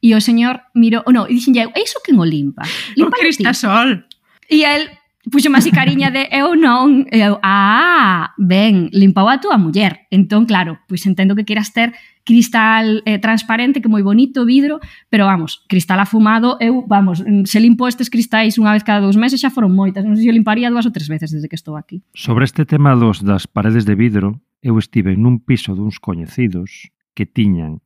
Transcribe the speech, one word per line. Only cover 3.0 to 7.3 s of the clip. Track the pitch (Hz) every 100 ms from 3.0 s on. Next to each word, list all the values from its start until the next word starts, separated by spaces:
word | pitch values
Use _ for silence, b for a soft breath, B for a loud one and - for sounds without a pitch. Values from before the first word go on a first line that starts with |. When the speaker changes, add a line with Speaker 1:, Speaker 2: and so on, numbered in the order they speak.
| 320 494
Speaker 1:
ti." | 330 294
Speaker 2:
Cristasol. | 214 - 214 208 254 196 _ _ _ _ _
Speaker 1:
E | 302 294
el | 294 311 - _ _ -
puxo | 277 269
máis | 269 -
cariña | - 262 269 269
de, | 262 269
"Eu | 277 285 330
non." | 302 247 269 269 269
E | 220
eu, | 208